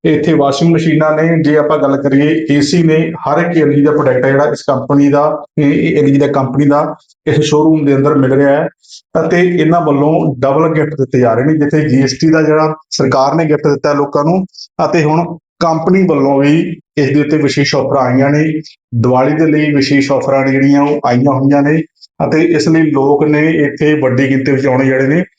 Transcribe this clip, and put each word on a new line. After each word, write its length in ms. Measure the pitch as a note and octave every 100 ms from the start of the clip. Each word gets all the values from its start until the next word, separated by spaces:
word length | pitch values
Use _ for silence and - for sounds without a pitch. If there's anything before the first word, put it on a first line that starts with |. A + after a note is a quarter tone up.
ਇੱਥੇ 280 | E3 D3 E3+
ਵਾਸ਼ਿੰਗ 420 | D3 C#3 C3+ E3+
ਮਸ਼ੀਨਾਂ 420 | E3 E3 D3+ D#3 D#3
ਨੇ, 260 | E3 E3
ਜੇ 140 | C#3+ D3+
ਆਪਾਂ 220 | D3 D3+
ਗੱਲ 180 | C#3 C#3
ਕਰੀਏ 600 | C#3+ C3+ D3 D#3+ - C#3+
ਏ 40 |
ਸੀ 220 | C#3+ F3
ਨੇ, 280 | D#3+ D#3 -
ਹਰ 280 | - C3+ D#3
ਇੱਕ 200 | E3+ E3
ਐਲ 140 | D3
ਜੀ 100 | C#3+
ਦਾ 80 | C#3+
ਪ੍ਰੋਡਕਟ 340 | D3+ C3 B2+
ਹੈ 60 | C3
ਜਿਹੜਾ 140 | C#3
ਇਸ 180 | D3 -
ਕੰਪਨੀ 460 | - C3+ B2+ C#3+ C#3+
ਦਾ, 340 | C#3+ D3+ D3 - -
ਇਹ, 140 | C#3+
ਇਹ 300 | - E3 D3+
ਐਲ 40 | C#3
ਜੀ 120 | C#3
ਦਾ 80 | C#3+
ਕੰਪਨੀ 400 | C#3+ B2 C3 C#3+
ਦਾ 280 | D3 D3+ - _ _ -
ਇਸ 140 | D3
ਸ਼ੋਰੂਮ 440 | D3+ D3+ D#3+ D#3
ਦੇ 120 | C#3 C3+
ਅੰਦਰ 180 | D3
ਮਿਲ 180 | C#3+ C3
ਰਿਹਾ 300 | C3+ C#3 C#3+
ਹੈ, 60 | E3 _ _ - _ E3
ਅਤੇ 200 | D#3+ F3
ਇਹਨਾਂ 400 | F3+ F3 D#3 E3+
ਵੱਲੋਂ 540 | D3+ C#3 D3 E3+ D#3 B2
ਡਬਲ 360 | C3+ C#3+ D#3+
ਗਿਫਟ 200 | D#3 D3
ਦਿੱਤੇ 240 | - B2+ C3
ਜਾ 160 | A#2+
ਰਹੇ 100 | A2+
ਨੇ। 140 | C#3 D#3
ਜਿੱਥੇ 300 | D3 D3+ D3
ਜੀ 140 | B2+
ਐਸ 100 | C3
ਟੀ 180 | - D#3+
ਦਾ 120 | D#3+
ਜਿਹੜਾ 320 | D#3 D#3 D#3 D3+ _
ਸਰਕਾਰ 440 | - C3+ C3 C3+
ਨੇ 100 | D#3
ਗਿਫਟ 240 | D#3+ D3 D#3
ਦਿੱਤਾ 240 | C#3 D3
ਲੋਕਾਂ 320 | C#3+ C#3+ D3
ਨੂੰ, 220 | D3 F#3+ F#3+ - - -
ਅਤੇ 200 | D#3 F3
ਹੁਣ 320 | D3+ D#3+ E3+ E3+ _ _
ਕੰਪਨੀ 440 | E3 D#3+ E3 F#3
ਵੱਲੋਂ 360 | F3+ C#3+ C3+ C#3
ਵੀ 420 | C#3+ D#3+ F3 E3+ _ -
ਇਸ 120 | C#3
ਦੇ 120 | D3
ਉੱਤੇ 160 | D3 D#3
ਵਿਸ਼ੇਸ਼ 380 | D3 - C#3
ਆਫਰਾਂ 380 | C#3+ B2+ C#3 B2+
ਆਈਆਂ 180 | B2+ C#3
ਨੇ। 300 | D3 D#3+ D#3 - - _
ਦੀਵਾਲੀ 380 | A#2+ B2 B2+ C#3
ਦੇ 140 | D#3 D#3+
ਲਈ 280 | D3+ D3+
ਵਿਸ਼ੇਸ਼ 380 | C#3+ B2+ C#3 C3
ਆਫਰਾਂ 340 | C3 C3+ C3+ C3+
ਨੇ 60 |
ਜਿਹੜੀਆਂ 300 | C3+ C#3 C#3+
ਉਹ 180 | C#3+ D3 C3
ਆਈਆਂ 260 | B2 C#3
ਹੋਈਆਂ 300 | C3 C#3 C#3+
ਨੇ, 200 | C#3+ D#3+ D#3+ _ - _
ਅਤੇ 180 | D#3+ D#3
ਇਸ 260 | E3+ D#3 D#3+
ਲਈ 140 | D#3+
ਲੋਕ 420 | D#3 C3+ C#3 C#3+
ਨੇ 260 | D3+ D3+ D#3+
ਇੱਥੇ 440 | E3 C#3+ - D3+
ਵੱਡੀ 360 | D3+ C3 A#2+ C3+
ਗਿਣਤੀ 220 | C3+ C3
ਵਿੱਚ 140 | C3+ C3+
ਆਉਣੇ 180 | B2+
ਜਿਹੜੇ 220 | C3+ C3 C3+
ਨੇ 180 | D#3+ F#3+